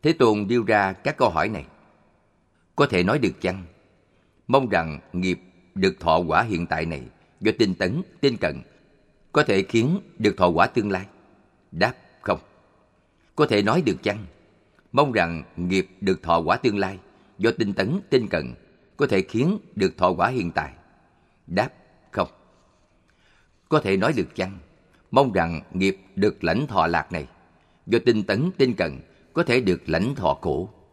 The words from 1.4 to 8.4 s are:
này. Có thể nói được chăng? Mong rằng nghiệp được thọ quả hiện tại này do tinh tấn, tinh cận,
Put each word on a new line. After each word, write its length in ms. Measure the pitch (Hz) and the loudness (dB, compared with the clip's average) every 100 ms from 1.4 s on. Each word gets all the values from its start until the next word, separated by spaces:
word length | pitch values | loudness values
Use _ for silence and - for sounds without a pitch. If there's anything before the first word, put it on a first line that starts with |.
| 95 | -4
này. 180 | 101 76 _ _ _ _ _ _ _ _ _ _ - | -4 -12 _ _ _ _ _ _ _ _ _ _ -2
Có 100 | 143 | 0
thể 160 | 95 | 2
nói 160 | 90 143 | 2 2
được 220 | 107 - | -2 -2
chăng? 240 | 92 95 87 _ _ _ _ _ _ _ - | -6 -6 -14 _ _ _ _ _ _ _ 0
Mong 220 | 131 123 | 0 2
rằng 320 | 92 80 73 - | -2 -2 -10 -10
nghiệp 280 | 90 92 85 - _ _ | -4 -2 -4 -8 _ _
được 260 | 98 95 - | -2 -2 0
thọ 180 | 85 82 | 2 2
quả 240 | 85 80 | 2 0
hiện 240 | 117 90 85 | 0 -4 -4
tại 200 | 80 82 | -4 -4
này 160 | 73 60 _ _ _ | -6 -12 _ _ _
do 120 | 107 113 | -2 2
tinh 160 | 107 | 0
tấn, 280 | 92 92 139 - - | 2 -2 -2 -8 -2
tinh 160 | 139 | -2
cận, 260 | 117 | 0